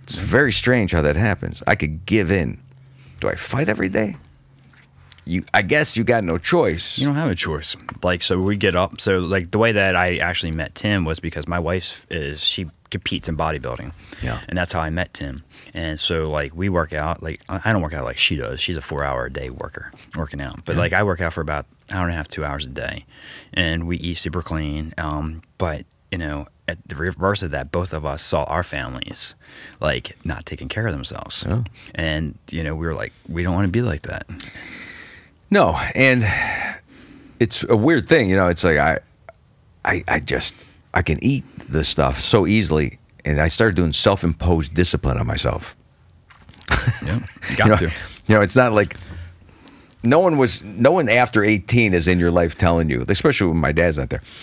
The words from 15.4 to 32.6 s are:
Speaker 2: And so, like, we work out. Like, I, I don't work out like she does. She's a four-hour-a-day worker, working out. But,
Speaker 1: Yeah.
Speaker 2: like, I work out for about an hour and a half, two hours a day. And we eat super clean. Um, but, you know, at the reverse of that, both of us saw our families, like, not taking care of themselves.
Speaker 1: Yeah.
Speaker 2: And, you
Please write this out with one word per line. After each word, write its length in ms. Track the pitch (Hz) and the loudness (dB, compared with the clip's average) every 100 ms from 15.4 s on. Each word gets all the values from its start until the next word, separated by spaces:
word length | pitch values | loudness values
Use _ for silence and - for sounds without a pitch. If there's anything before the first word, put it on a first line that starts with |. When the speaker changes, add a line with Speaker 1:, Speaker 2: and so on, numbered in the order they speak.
| - - - | -16 -20 -16
Speaker 2:
And 280 | - 82 78 | -8 -6 -4
so, 280 | - 82 78 | -2 -2 -2
like, 240 | 76 71 | -2 -4
we 140 | 80 98 | -2 0
work 240 | 87 80 | 0 0
out. 300 | 76 76 85 | -2 -4 -4
Like, 160 | 80 78 - | -6 -10 -8
I, 120 | 92 110 | -4 0
I 60 | |
don't 80 | 104 | 0
work 120 | 78 | 0
out 100 | 76 | -4
like 140 | 62 64 | -6 -2
she 160 | - 78 | 0 0
does. 240 | 58 65 | -4 -6
She's 160 | - 82 | -4 -6
a 40 | |
four-hour-a-day 680 | - 71 69 64 62 69 65 | -6 -4 -2 -2 -4 -6 -10
worker, 420 | 65 - - - - - - | -10 -12 -12 -16 -18 -14 -8
working 240 | 78 71 | -6 -6
out. 240 | 69 - | -10 -10
But, 100 | - | -4
Speaker 1:
Yeah. 60 | 80 | 0
Speaker 2:
like, 120 | 87 | 2
I 120 | 90 | 2
work 160 | 104 87 | 2 0
out 120 | 85 | -2
for 80 | 85 | -4
about 240 | 76 73 67 _ - | -4 -4 -6 _ -10
an 60 | 95 | -4
hour 80 | 87 | -2
and 60 | |
a 40 | 85 | -4
half, 100 | 76 | -6
two 160 | - | -6
hours 200 | 73 71 | -6 -6
a 40 | 67 | -8
day. 360 | 65 60 69 - - - - - | -8 -8 -10 -14 -20 -20 -20 -8
And 320 | - 85 82 85 | -2 0 0 -4
we 100 | 87 | -6
eat 160 | 80 | -4
super 280 | 85 82 82 | -6 -4 -6
clean. 500 | 80 80 76 76 78 - | -4 -4 -4 -6 -8 -8
Um, 440 | 78 76 80 80 - - | -6 -4 -6 -8 -14 -6
but, 260 | 90 76 - _ - | -4 -4 -12 _ -12
you 80 | 92 | -8
know, 280 | 78 73 76 _ - | -6 -8 -12 _ -12
at 120 | 82 - | -10 -10
the 80 | 71 | -6
reverse 460 | 87 78 92 101 | -6 -2 -2 0
of 80 | 87 | -2
that, 180 | 69 65 | -6 -4
both 220 | 87 87 | -4 -4
of 120 | 78 | -4
us 180 | 76 71 | -6 -4
saw 200 | - 82 | -2 0
our 180 | 73 82 | -2 -2
families, 720 | 87 71 62 64 - - - - - - - - | -4 -6 -8 -8 -10 -6 -8 -8 -20 -20 -20 -6
like, 360 | 76 64 - - | -4 -4 -6 -12
not 200 | - 62 - | -8 -8 -10
taking 220 | - - | -12 -8
care 180 | - 113 | -4 -4
of 40 | |
themselves. 520 | 73 65 - - - - | -4 -8 -10 -6 -4 -2
Speaker 1:
Yeah. 140 | 107 117 - - | -2 -2 -10 -16
Speaker 2:
And, 420 | - 80 78 78 - - | -4 -2 -2 -4 -8 -8
you 140 | 85 | -6